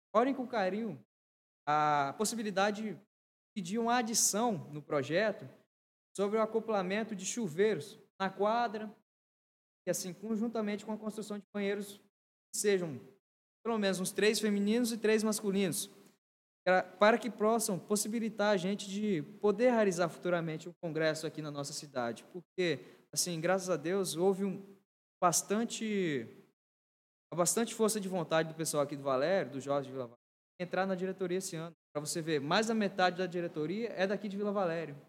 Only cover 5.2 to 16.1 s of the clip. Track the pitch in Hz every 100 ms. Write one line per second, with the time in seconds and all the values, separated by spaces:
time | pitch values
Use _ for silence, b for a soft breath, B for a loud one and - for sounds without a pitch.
5.2 | 214 202 131 - _ _ _ _ _ -
6.2 | 202 220 214 220 220 214 180 202 220 208
7.2 | 190 - 214 151 208 180 127 - - _
8.2 | 190 185 202 226 240 214 214 - _ _
9.2 | _ _ _ _ _ _ - 170 185 170
10.2 | 214 220 233 226 208 208 - 214 214 208
11.2 | 202 208 - 208 202 208 202 - _ _
12.2 | _ _ _ - 208 196 175 127 - -
13.2 | _ _ _ _ 220 226 196 180 185 -
14.2 | 202 220 214 202 202 226 247 226 214 220
15.2 | 214 214 208 190 190 143 - - -